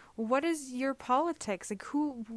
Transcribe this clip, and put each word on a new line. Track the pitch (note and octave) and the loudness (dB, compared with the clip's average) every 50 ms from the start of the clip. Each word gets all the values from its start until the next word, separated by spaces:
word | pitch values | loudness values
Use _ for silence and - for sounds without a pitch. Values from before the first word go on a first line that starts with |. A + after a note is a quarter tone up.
| - - - | -20 -12 -6
What | - A3+ G#3+ B3+ C#4 D4+ | -4 0 2 2 2 4
is | E4+ E4 D4+ C4+ C4 | 2 0 0 -4 -6
your | B3 B3 C4+ C4+ C4 | -4 -2 0 0 -2
politics? | - - - B3+ C#4 D#4+ F4 D4+ - - A3 G3 F3+ - - | -2 2 4 4 4 4 2 0 -2 -2 -4 -4 -4 -4 -6
Like, | G#3 G3 - | -8 -8 -6
who, | - - D4 D4+ D4 C4 A#3 A3 A3+ A3+ | -2 0 0 0 0 -2 -6 -8 -8 -10